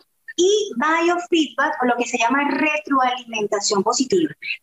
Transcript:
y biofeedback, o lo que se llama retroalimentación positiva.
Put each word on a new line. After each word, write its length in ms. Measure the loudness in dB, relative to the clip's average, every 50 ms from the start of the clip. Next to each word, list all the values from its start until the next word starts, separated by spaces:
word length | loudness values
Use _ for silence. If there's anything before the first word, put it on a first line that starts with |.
| _ _ _ _ _ -10 -2
y 340 | 2 2 4 4 2 0 -2 -4
biofeedback, 1040 | -2 0 0 0 2 2 2 0 0 0 0 2 2 2 0 0 -2 0 0 0 0 0
o 20 |
lo 120 | 0 0
que 80 | 0 -2
se 100 | -4 -2
llama 300 | 0 0 2 2 2 2 0
retroalimentación 1300 | 0 0 0 0 -2 -4 -4 -2 0 2 2 0 0 -4 -8 -10 -8 -6 -4 -2 -2 -2 -2 0 0 0 0
positiva. 480 | 0 0 0 0 2 2 2 2 0 -4 -10 -12 -10 -12 -12